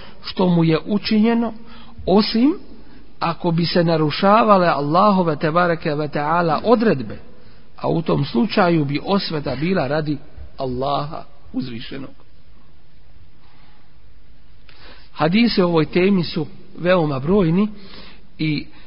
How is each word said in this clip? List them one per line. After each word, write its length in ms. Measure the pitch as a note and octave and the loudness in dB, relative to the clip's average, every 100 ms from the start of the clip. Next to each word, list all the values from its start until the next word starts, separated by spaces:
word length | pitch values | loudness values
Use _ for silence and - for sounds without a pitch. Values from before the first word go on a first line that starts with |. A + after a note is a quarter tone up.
| - - | -12 -12
što 240 | - - F#3 | -8 0 2
mu 160 | E3+ | 4
je 140 | D#3+ D#3+ - | 4 2 0
učinjeno, 680 | G3+ - A3 A3 A#3 A#3 A3+ - - - - - | -2 2 4 4 2 -2 -6 -12 -12 -12 -8 2
osim 480 | F#3+ G#3+ A3 C4+ G4 - - - - - - | 4 4 4 4 2 -6 -12 -14 -14 -12 -4
ako 300 | E3 D#3+ F3 | -4 -2 0
bi 160 | E3 E3+ | 2 2
se 180 | F#3 | 4
narušavale 840 | E3+ E3 D3+ - G3 G#3+ A3+ G3 F3 | 4 4 2 2 6 6 8 6 6
Allahove 720 | C#3 D3 E3 G#3 F#3+ E3+ D3 | 2 2 4 6 4 2 2
tebareke 580 | D#3+ E3 F3 E3 E3 | 2 2 2 2 0
ve 140 | D3 D3+ | -2 -2
taala 520 | D3+ D3 E3+ E3+ D3 | -2 0 2 2 0
odredbe, 540 | G3+ A#3 A3+ C#3+ A2 - - - - - - - | 4 4 4 2 -2 -10 -12 -12 -12 -12 -12 -6
a 120 | C#3 | -2
u 140 | D#3+ | 0
tom 220 | E3 D#3+ | 0 0
slučaju 600 | C#3+ A#3 A3+ - F3+ E3+ | 0 0 2 4 4 4
bi 160 | C#3+ C#3+ | 2 -2
osveta 520 | D#3+ G3 - D#3 D3 B2+ | 0 -2 0 -4 -4 -2
bila 300 | D#3+ F#3+ C3 | 0 0 0
radi 320 | D3+ D3+ D3 - - - - | -2 -2 -4 -6 -12 -12 -8
Allaha 680 | C3 B2 C#3+ C#3+ D3 - - - - | -6 -4 -2 -2 -4 -8 -10 -12 -8
uzvišenog.” 720 | - C3 A#2 - C#3 C3 - - - - - - - - - - - - - - - - - - - - - - - - - - - - - - | -8 -6 -8 -10 -10 -10 -12 -12 -12 -12 -12 -12 -12 -12 -12 -12 -12 -12 -12 -12 -12 -12 -12 -12 -12 -12 -12 -12 -12 -14 -14 -12 -12 -12 -12 -12
Hadisi 500 | - D#3 G3+ A#3 G3+ | -2 2 4 4 4
o 40 | F3 | 4
ovoj 200 | E3 D3+ | 4 2
temi 380 | F3+ F#3 G3 | 4 4 4
su 220 | C#3+ E3+ D3 - - - | 2 -2 -4 -8 -12 -4
veoma 400 | E3+ F#3 D3+ C3+ | 2 4 4 0
brojni 500 | C#3+ G#3 E3 F3 G#3+ G#3 - - - - - - | 2 4 4 4 2 -2 -12 -12 -12 -12 -12 -4
i 280 | D#3 D3 - - | -2 -2 -4 -12